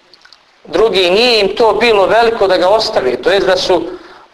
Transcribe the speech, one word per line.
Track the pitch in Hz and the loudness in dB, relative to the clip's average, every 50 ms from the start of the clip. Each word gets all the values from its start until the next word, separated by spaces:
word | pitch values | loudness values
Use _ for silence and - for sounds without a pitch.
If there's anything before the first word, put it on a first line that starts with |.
| _ _ - _ - _ - _ _ _ _ _ - | _ _ -20 _ -20 _ -20 _ _ _ _ _ -10
drugi, | - 151 180 220 226 185 190 180 175 | -4 -2 0 0 0 0 0 0 2
nije | 185 220 247 247 233 214 | 2 2 2 2 2 0
im | 196 185 - | 0 -2 0
to | - 233 214 202 | 0 0 0 2
bilo | 214 240 233 214 196 185 | 2 0 2 2 2 2
veliko | 170 214 226 233 226 226 - 202 | 2 2 2 2 0 0 0 0
da | 190 185 | 0 0
ga | 165 180 | 0 2
ostave, | 185 214 240 - - - - 127 123 120 - | 0 0 0 -2 -4 -4 -4 -2 -2 -4 -2
to | - 165 | -2 0
jest | 196 196 175 | 0 0 0
da | 185 180 | 0 -2
su, | 185 - 185 180 160 - - - - - - - - - _ | -2 0 -2 -2 -2 -2 -6 -12 -16 -18 -20 -20 -20 -20 _